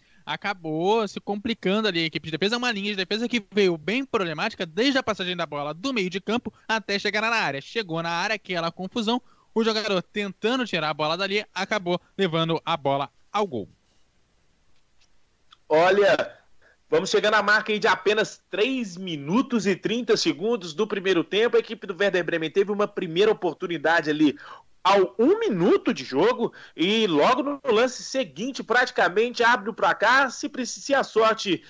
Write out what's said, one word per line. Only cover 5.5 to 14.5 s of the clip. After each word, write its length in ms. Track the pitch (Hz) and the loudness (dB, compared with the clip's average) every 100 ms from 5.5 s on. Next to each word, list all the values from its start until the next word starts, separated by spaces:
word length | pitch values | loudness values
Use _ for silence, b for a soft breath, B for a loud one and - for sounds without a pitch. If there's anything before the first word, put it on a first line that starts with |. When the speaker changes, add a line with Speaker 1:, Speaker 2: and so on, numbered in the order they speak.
| 147 147 | -4 -6
Speaker 1:
do 180 | 160 262 | -6 -4
meio 200 | 247 185 | -2 -2
de 100 | 190 | -4
campo 320 | - 233 - b - | -4 -4 -4 b -4
até 320 | 220 208 202 | -4 -2 -4
chegar 220 | 208 190 | -2 -2
na 100 | 226 | 0
área. 280 | 226 170 139 | 0 0 -4
Chegou 440 | - 233 190 165 | -6 -8 -6 -4
na 80 | 165 | -4
área, 240 | 170 202 220 | -2 -2 -4
aquela 360 | - 175 165 | -6 -4 -4
confusão. 480 | - 185 240 214 247 b b b 220 | -6 -8 -4 -2 -2 b b b -2
O 80 | |
jogador 360 | 226 220 214 190 | 0 0 0 -2
tentando 600 | - 208 202 - 214 262 | -2 -6 -8 -4 -2 -2
tirar 280 | 233 175 151 | -2 -2 -2
a 20 | |
bola 240 | 147 151 175 | -2 -2 -2
dali, 260 | 196 202 202 185 | -2 -2 -4 -6
acabou 440 | 190 214 175 175 _ - | -4 -2 -2 -4 _ -2
levando 460 | 190 165 165 160 | 0 0 0 -2
a 140 | - 165 | -2 -2
bola 320 | 139 139 139 _ _ | 0 0 -2 _ _
ao 140 | 202 208 | -4 -2
gol. 200 | 120 87 _ _ _ _ _ _ _ _ | -4 -10 _ _ _ _ _ _ _ _